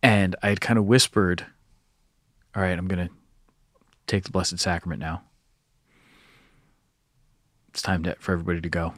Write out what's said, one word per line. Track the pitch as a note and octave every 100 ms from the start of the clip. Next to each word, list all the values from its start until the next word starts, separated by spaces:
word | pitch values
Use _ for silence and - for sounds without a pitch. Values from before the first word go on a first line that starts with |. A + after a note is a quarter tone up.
And | C3 G#2 F#2+ F2+
I | G#2
had | G2+
kind | - A#2
of |
whispered, | G2+ B2 - - F#2 F2 - _ _ _ _ _ _ _ _ _ _
All | -
right, | F#2 F2
I'm | F#2
gonna | F#2 F2 - _ _ _ _ _ _ _ _ -
take | G2+
the | F#2+
Blessed | F#2 F2 F2
Sacrament | - E2+ F2 D#2
now. | D#2+ D#2+ - _ _ _ _ _ _ _ _ _ _ _ _ _ _ _ _ _ _ _ _ _ _ _ _
It's | -
time | - F#2
to, | E2+ -
for | -
everybody | F2 E2 E2+
to | E2+
go. | E2+ E2